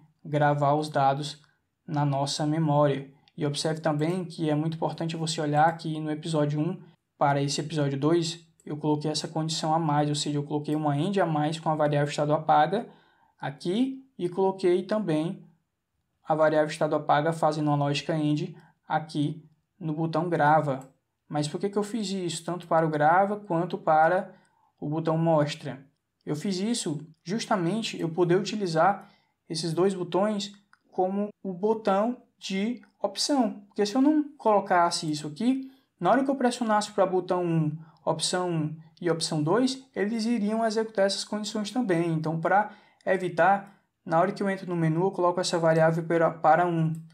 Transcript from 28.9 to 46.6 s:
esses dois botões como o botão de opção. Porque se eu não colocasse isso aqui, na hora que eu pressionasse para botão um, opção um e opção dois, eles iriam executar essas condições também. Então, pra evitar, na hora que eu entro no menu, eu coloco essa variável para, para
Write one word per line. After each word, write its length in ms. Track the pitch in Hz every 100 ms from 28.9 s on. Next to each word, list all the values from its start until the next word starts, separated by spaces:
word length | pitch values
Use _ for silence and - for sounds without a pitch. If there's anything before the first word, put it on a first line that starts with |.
| 202 - _ _ _ -
esses 240 | 160 170
dois 200 | 160 196
botões 580 | 180 160 175 214 208 - - _ _ _
como 380 | - 185 196 208 -
o 100 | 196
botão 680 | 175 214 220 214 190 226 254 _ _
de 420 | - 190 220 247 - -
opção. 640 | 202 - - 277 214 - -
Porque 180 | - 202
se 100 | 262
eu 60 |
não 220 | 294 302 - -
colocasse 720 | 220 202 202 180 175 - 160
isso 180 | 151 156
aqui, 440 | 151 233 269 - _ _ -
na 120 | 175
hora 120 | 247
que 60 | 269
eu 40 | 269
pressionasse 560 | 247 240 220 214 202
para 140 | - 185
botão 400 | 185 180 180 175
um, 320 | 165 156 156 - _
opção 460 | - 160 - 185 180
um 260 | 160 151 - - -
e 120 | 170
opção 320 | 165 - 160
dois, 440 | 147 214 262 - - 196
eles 300 | 208 233 220
iriam 400 | 240 202 220 226
executar 400 | 220 220 - 196
essas 180 | -
condições 460 | - 208 208 214 202
também. 420 | 254 214 170 170
Então, 300 | 165 156 165
pra 300 | 170 196 214 - _ _ -
evitar, 760 | 185 180 160 175 202 - _ _ _
na 160 | 180 165
hora 120 | 190
que 100 | 196
eu 80 | 202
entro 180 | 190 180
no 80 | 175
menu, 300 | 165 160 190
eu 60 |
coloco 280 | 196 175 180
essa 200 | 180 175
variável 440 | 165 160 160 165
para, 280 | 165 170 165
para 340 | 160 160 165